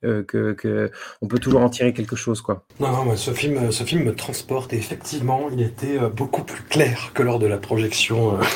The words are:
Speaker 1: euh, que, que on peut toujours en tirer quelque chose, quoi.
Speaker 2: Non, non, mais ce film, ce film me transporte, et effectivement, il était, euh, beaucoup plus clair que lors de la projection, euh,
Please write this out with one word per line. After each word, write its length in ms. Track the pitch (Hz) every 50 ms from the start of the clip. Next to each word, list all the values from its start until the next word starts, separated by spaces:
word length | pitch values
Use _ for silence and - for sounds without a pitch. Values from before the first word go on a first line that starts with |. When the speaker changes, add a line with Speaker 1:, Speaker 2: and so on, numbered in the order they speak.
| -
Speaker 1:
euh, 160 | 120 110 104
que, 300 | 98 - - 110 107 107 101
que 380 | - - 110 107 107 107 107 - - - - - - 113
on 40 |
peut 120 | 101 120 120
toujours 220 | - 131 135 127
en 80 | 123 120
tirer 220 | 120 - 123 123
quelque 240 | 120 117 107 - 123
chose, 260 | - - 120 110 -
quoi. 260 | - - 98 90 - _ - -
Speaker 2:
Non, 120 | 139 131
non, 140 | 127 131 131
mais 100 | 120 107
ce 160 | - - 131
film, 400 | 117 - 143 147 143 131 120 113
ce 120 | 107 - 117
film 200 | - - 165 120
me 100 | 117 -
transporte, 580 | - - - 127 - - - 131 131 123 - 117
et 40 |
effectivement, 720 | 110 - - - - - - 156 139 123 127 131 135 147 147
il 100 | 127 127 113
était, 340 | 107 - - 135 139 143
euh, 120 | 131 120 110
beaucoup 340 | 107 123 139 - - 156 -
plus 180 | - - -
clair 520 | - - - 156 147 123 123 - - - -
que 80 | - 120
lors 160 | 120 120 117
de 80 | 107
la 100 | 104 101
projection, 800 | 98 - - 113 110 110 107 - - - - 113 117 113 107 98
euh, 60 | 95 92 - -